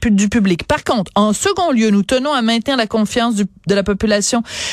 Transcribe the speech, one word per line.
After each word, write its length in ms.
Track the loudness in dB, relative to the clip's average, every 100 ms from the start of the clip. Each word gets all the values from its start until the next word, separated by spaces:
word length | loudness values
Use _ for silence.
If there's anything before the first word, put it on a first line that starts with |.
pu-, 100 | 0
du 160 | 2 2
public. 380 | 2 0 0 -2
Par 160 | -2
contre, 280 | 0 -2 0 0
en 160 | 0
second 400 | 0 -2 0 0
lieu, 180 | 2 2
nous 120 | 2
tenons 300 | 2 0 0
à 80 | 0
maintenir 340 | 0 0 0 -2
la 120 | 0
confiance 480 | -2 -2 0 0 0
du, 80 | -2 -4 -2
de 80 | 0
la 80 |
population 600 | 0 -2 0 0 0 -2 -4 -8 -10